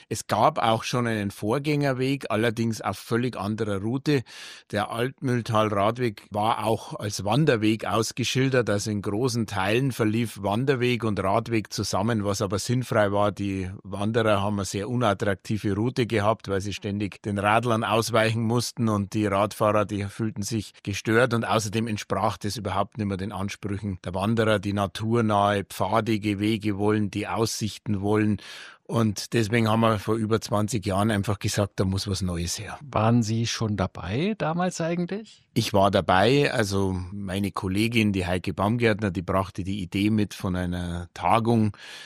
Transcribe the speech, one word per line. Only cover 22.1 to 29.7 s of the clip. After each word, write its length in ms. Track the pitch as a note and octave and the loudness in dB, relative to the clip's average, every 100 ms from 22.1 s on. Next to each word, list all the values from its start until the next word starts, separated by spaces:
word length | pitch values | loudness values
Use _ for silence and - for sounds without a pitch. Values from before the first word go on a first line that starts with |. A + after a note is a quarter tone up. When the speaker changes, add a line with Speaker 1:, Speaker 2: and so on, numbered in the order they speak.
| F#2+ G#2 - | -2 0 -2
Speaker 1:
das 220 | G#2 G#2+ | -6 -6
überhaupt 400 | G2 F#2+ G2+ - | -4 -2 -2 -4
nicht 80 | G2+ | -4
mehr 100 | F#2+ | -4
den 160 | G2 | -6
Ansprüchen 680 | F#2+ G2+ - G2+ G2 G#2 F#2 | -6 -8 -8 -8 -6 -6 -8
der 100 | - | -6
Wanderer, 440 | F#2 G2+ A2+ A2 G#2 | -2 0 2 2 2
die 160 | G2+ | 2
naturnahe 880 | G2+ G2 - A2 A#2 A2 G2+ G2+ G2+ | 0 0 -2 -2 2 4 4 4 2
Pfade, 460 | F#2+ - F#2+ A2 A2 | -2 -4 0 2 2
Wege 640 | A2 G#2 G2+ G#2 A2 G#2+ G2 | 0 0 0 0 0 -2 0
wollen, 360 | G#2 G#2+ G2+ | 2 2 0
die 160 | G2+ G2+ | -2 -4
Aussichten 720 | F#2 A2+ - A2 - - G2+ | 0 0 -2 -6 -6 -4 -2
wollen. 380 | G2+ G#2+ G#2+ G2+ - - - - | 0 2 2 0 -4 -16 -18 -18
Und 520 | - B2 A2 G2+ - | -4 0 0 -2 -2
deswegen 340 | A#2+ G#2+ A#2+ | -2 0 2
haben 100 | A2 | 2